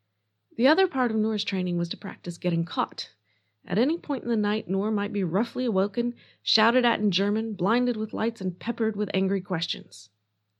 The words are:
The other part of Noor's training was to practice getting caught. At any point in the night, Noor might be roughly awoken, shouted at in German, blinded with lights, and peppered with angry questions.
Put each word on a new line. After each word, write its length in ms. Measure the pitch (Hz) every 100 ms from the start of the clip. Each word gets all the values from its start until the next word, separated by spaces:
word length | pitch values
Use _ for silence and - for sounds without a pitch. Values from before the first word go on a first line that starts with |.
| _ _ _ _ _ -
The 100 | 254
other 200 | 320 381
part 220 | 262 247
of 60 | 220
Noor's 300 | 214 214 -
training 320 | 190 180 175
was 100 | 170
to 80 | 175
practice 400 | 196 - 170 170
getting 280 | 175 165 170
caught. 440 | - - - - _ _ _ _ _ -
At 120 | 180
any 200 | 269 339
point 260 | - 269
in 60 | -
the 60 | 220
night, 340 | 208 214 -
Noor 220 | 190 208
might 220 | 208 202
be 100 | 208
roughly 400 | 175 175 240 247
awoken, 520 | 254 190 202 240 240 233 - _
shouted 400 | - - 220 240
at 160 | 233 -
in 120 | 208
German, 420 | 175 202 214 226
blinded 420 | 196 180 240 247 220
with 160 | 214
lights, 300 | 196 226 220
and 180 | 185 175
peppered 380 | - 233 220 208
with 120 | 208
angry 260 | 190 190 196
questions. 680 | 190 170 165 - - - - _ _ _ _